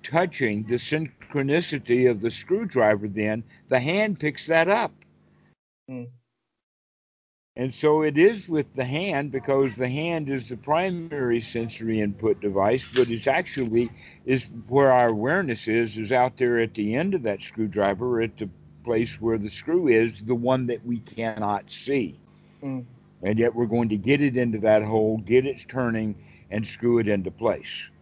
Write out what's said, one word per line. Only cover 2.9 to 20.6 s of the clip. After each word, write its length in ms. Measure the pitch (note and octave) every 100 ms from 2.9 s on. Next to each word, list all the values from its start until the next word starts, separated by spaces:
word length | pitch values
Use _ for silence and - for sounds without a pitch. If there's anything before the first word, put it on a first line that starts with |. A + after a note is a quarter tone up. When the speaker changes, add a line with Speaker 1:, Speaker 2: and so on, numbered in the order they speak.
| G#2 G#2+
Speaker 1:
then 360 | G2+ G#2+ A2 A#2 - _
the 100 | B2+
hand 400 | C3 F#3 G#3+ F#3+
picks 260 | D3+ C#3 -
that 200 | E3 E3
up. 260 | G#3+ G#3+ - _ _ _ _ _ _ _ _ -
Speaker 2:
Hmm. 160 | B2+ B2 B2 _ _ _ _ _ _ _ _ _ _ _ _ _ -
Speaker 1:
And 180 | B2+
so 280 | - D3+ D3+
it 140 | D#3 D3
is 320 | F#3 A3+ F3+
with 220 | D#3 C#3+ C3
the 80 | B2+
hand, 460 | C#3+ G3 D3 C#3+
because 440 | C3+ C3 C#3 C#3 A2
the 100 | B2+
hand 420 | C3+ E3 E3+ C#3+
is 200 | C3+ A2+
the 80 | B2
primary 840 | - D#3 F#3+ F3 E3 D3 B2 A#2
sensory 600 | A#2 A#2+ A2+ - A2+ A2
input 400 | G#2 G2+ A2 G2
device, 440 | G#2 G2 G2+ C3 -
but 160 | B2+ A#2+
it's 160 | A2+ A#2+
actually, 640 | D3 F3+ - A#2+ A2+ A#2+ - - - -
is 220 | C3 - A2+ G#2
where 240 | C3 C#3
our 160 | B2+ A#2+
awareness 600 | A2 A#2 F3 E3+ A2+ -
is, 280 | A2 A#2 G#2
is 140 | G#2+
out 240 | B2+ B2+ -
there 240 | B2 A#2+
at 140 | A2+ -
the 180 | G#2 A#2
end 180 | F#3 F#3+
of 80 |
that 180 | A2+ G2
screwdriver, 800 | - - A2 F#2+ G2 G2 B2 A#2
at 160 | A2+ -
the 120 | G#2 - - -
place 360 | - A2+ A#2 -
where 200 | A2 A2+
the 100 | G#2
screw 380 | - - E3+ D#3+
is, 360 | A2+ A#2 G#2 G#2+
the 100 | A#2+
one 320 | A#2+ C3